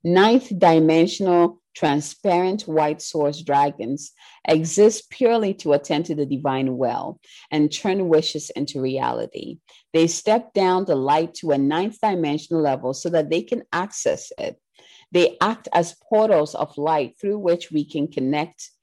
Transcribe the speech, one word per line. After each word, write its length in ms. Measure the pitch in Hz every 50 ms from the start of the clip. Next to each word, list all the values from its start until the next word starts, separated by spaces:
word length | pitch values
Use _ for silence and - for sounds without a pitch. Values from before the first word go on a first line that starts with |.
Ninth 480 | - 170 175 185 196 220 233 254 254 - 202 175
dimensional 1000 | 190 170 165 160 160 156 160 165 165 - - - 202 185 175 175 175 170 175 _ _ _ _
transparent 880 | - - 151 139 147 147 - - _ - 202 175 175 185 185 190 208
white 400 | - - 156 156 151 151 151 151
source 400 | - - - 160 147 143 147 160
dragons 720 | 165 - 139 143 143 147 143 - 113 113 139 147 - - _ _ - - - _ _ -
exist 640 | 160 160 160 160 - 196 208 220 220 - - _
purely 420 | - - 262 233 233 226 214 196 196
to 200 | - - 156 143
attend 320 | 143 143 - 165 147 170
to 80 | 165 156
the 120 | 151 143
divine 520 | 135 143 127 127 139 131 131 131 131 127 123
will 420 | 131 117 120 - - - - _ _ _ - - - _
and 180 | 156 151 151 147
turn 380 | 147 - - 202 190 202 190 170
wishes 400 | 160 156 165 - - 151 - -
into 300 | - - 143 139 - 143
reality. 760 | 131 131 131 135 127 120 60 - - - - - - - - - _ _ _ _ _ _
They 140 | - 160 165
step 480 | 165 - - - 208 214 240 240 - _
down 320 | 196 190 185 185 180 190
the 100 | 185 160
light 380 | 135 131 139 147 156 165 170 -
to 180 | - - 160
a 60 | 143 139
ninth 420 | 139 139 151 165 190 220 214 -
dimensional 600 | - 214 190 170 160 147 143 156 - - 170 160
level 320 | 151 143 135 - - 127 135
so 160 | - - 170
that 180 | 170 160 151 143
they 120 | 160 175
can 220 | 175 - 247 233 - _
access 600 | - 165 185 208 - - - - - - - - - -
it. 200 | - - - _ _ _ _ _ _ _ - - _ _
They 240 | - 175 175 - - -
act 280 | 175 208 226 - _ -
as 240 | - 165 170 170 - _ _ _
portals 460 | 226 214 220 220 202 156 147 151 -
of 220 | - 151 - - -
light 380 | 143 156 160 151 135 - _ _
through 180 | - 202 208 214
which 320 | 196 175 170 175 - -
we 140 | 165 151 147
can 240 | 151 - 151 143 156
connect 640 | - - 131 131 143 147 151 151 _ _ - - _ _